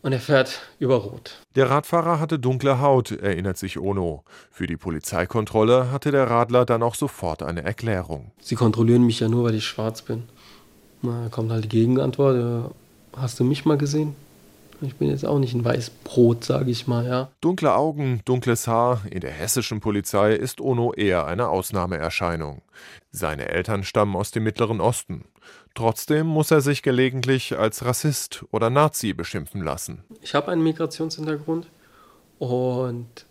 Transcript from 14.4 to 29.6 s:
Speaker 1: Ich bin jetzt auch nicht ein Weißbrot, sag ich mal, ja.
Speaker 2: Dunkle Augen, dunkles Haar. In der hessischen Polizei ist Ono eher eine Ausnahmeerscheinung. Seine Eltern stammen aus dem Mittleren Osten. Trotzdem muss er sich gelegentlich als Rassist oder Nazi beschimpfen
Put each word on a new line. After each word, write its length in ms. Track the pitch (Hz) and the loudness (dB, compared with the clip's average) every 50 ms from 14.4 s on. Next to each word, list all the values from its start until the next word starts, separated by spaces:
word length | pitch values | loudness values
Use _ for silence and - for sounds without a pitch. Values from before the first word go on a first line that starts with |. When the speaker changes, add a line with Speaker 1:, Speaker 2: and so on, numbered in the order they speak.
| - - - - - - - - 147 | -20 -20 -20 -20 -20 -20 -14 -10 -10
Speaker 1:
Ich 120 | 135 - | -10 -4
bin 140 | - 147 143 | -2 -2 0
jetzt 160 | 139 139 - | 0 -2 -2
auch 120 | - 147 | 0 0
nicht 160 | 143 135 117 123 | 0 0 0 -2
ein 100 | 120 117 | 0 0
Weißbrot, 800 | 120 123 123 117 - - - - - - 127 120 117 117 117 - | 0 0 0 -4 -8 -14 -18 -18 -2 4 6 6 6 6 2 0
sag 240 | - 131 139 135 | -2 0 0 0
ich 200 | 123 120 117 - | -2 -2 -4 -2
mal, 180 | - 120 120 120 | -2 -2 -2 -2
ja. 240 | 123 127 127 131 135 _ _ | -2 -2 -4 -4 -6 _ _
Speaker 2:
Dunkle 340 | - 165 185 185 165 143 92 | -2 -2 0 2 2 2 4
Augen, 460 | 110 147 160 147 147 143 131 123 110 - | 4 2 0 -2 -2 -2 -2 -2 -2 0
dunkles 420 | - 127 127 120 123 117 110 - | 0 -2 0 2 0 0 0 0
Haar. 340 | 120 113 113 120 123 123 110 98 - | 0 2 2 4 2 2 0 -4 -8
In 80 | - 92 | -8 -8
der 100 | 71 65 | -8 -8
hessischen 500 | 73 73 82 101 - 131 117 - - 104 | -8 -8 -4 -2 -2 -2 -2 -4 -6 -4
Polizei 540 | - 107 104 101 95 - - 101 104 107 110 | -2 -2 -2 -2 -2 0 2 2 4 4 4
ist 260 | - 113 127 - - | 2 0 -6 -8 -4
Ono 340 | 120 135 127 120 117 120 - | -2 -2 0 0 0 -2 0
eher 340 | - 104 98 90 87 76 | 0 0 2 2 2 0
eine 220 | 73 87 101 123 95 | -2 -2 -2 -2 0
Ausnahmeerscheinung. 1120 | 80 95 92 - 107 95 87 90 92 76 80 82 - - 98 87 85 82 80 76 71 - _ _ _ - - - - - _ _ | 0 -2 -2 -2 -4 -4 -2 -2 -4 -4 -4 -4 -4 -2 -2 -2 -4 -4 -6 -10 -10 -14 _ _ _ -20 -20 -20 -20 -20 _ _
Seine 380 | - - - 76 76 71 58 50 | -8 -6 -4 -4 -4 -4 -6 -4
Eltern 340 | - 85 90 - 110 98 95 | -4 -4 -2 -2 -4 -4 -4
stammen 320 | - - 113 104 101 98 | -2 0 2 2 2 0
aus 160 | 90 104 - | -2 -4 -4
dem 120 | - 113 110 | -4 -2 -2
Mittleren 380 | 110 107 - 120 107 117 104 | -2 0 0 -2 -2 0 0
Osten. 440 | 80 117 120 - - - 90 65 - _ _ _ _ - - - _ _ _ | 0 0 0 -2 -8 -10 -12 -12 -12 _ _ _ _ -20 -20 -20 _ _ _
Trotzdem 500 | - 113 113 110 - - - 151 156 160 | -2 -2 0 0 -2 -2 0 0 2 2
muss 240 | 165 156 156 147 - | 2 2 0 4 4
er 120 | 165 151 | 4 4
sich 200 | 135 143 143 - | 4 4 0 0
gelegentlich 800 | - 139 127 123 131 131 127 131 120 127 135 131 - - - - | 0 2 4 4 2 2 2 -2 0 0 0 0 0 -4 -2 0
als 260 | 107 110 - - - | 0 0 0 -2 -2
Rassist 580 | 123 123 - - 151 135 - - - - - - - | -2 -2 0 0 -2 -2 -2 -6 -10 -12 -16 -10 -4
oder 180 | - 110 113 113 | -2 0 2 4
Nazi 440 | 123 143 151 151 - - - 104 90 | 4 4 4 4 2 -2 -4 -4 -4
beschimpfen 480 | - 85 - - 95 73 - - 101 | -4 -6 -6 -6 -8 -8 -8 -8 -6